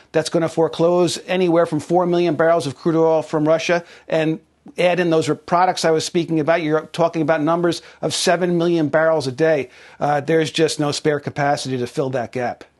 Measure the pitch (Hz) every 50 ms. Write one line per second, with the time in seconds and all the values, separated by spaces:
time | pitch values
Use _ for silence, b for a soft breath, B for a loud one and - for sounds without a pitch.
0 | B B - 160 156 - - 170 160 151 - 165 160 156 - - 165 175 175 180
1 | 175 160 - - - - 185 185 180 170 165 170 170 165 160 147 - - 170 180
2 | 175 175 175 175 175 170 147 143 160 165 170 170 143 139 123 - - 175 156 160
3 | 160 160 160 156 147 - 165 151 151 156 165 160 - - 170 175 170 B B B
4 | B - 160 160 156 160 160 160 _ _ _ _ _ - - - 175 180 175 175
5 | 175 170 160 160 151 147 147 147 _ - 175 175 185 185 175 - - 165 160 156
6 | - - - 175 160 160 165 156 143 156 170 180 160 151 156 156 156 - - 165
7 | 165 165 165 165 156 156 160 156 147 160 170 175 170 170 160 - B B B B
8 | - 160 - - - 190 175 170 185 175 175 170 170 175 170 165 151 139 160 156
9 | 160 160 160 156 131 135 123 135 160 160 160 139 127 B B B B B B B
10 | - 143 147 143 131 151 165 160 160 151 - 160 160 151 - 151 147 143 139 -
11 | - 151 147 143 - 135 - 147 143 143 143 - - 131 131 123 120 - - 156
12 | 139 131 127 123 113 - - 127 120 113 - _ - _ _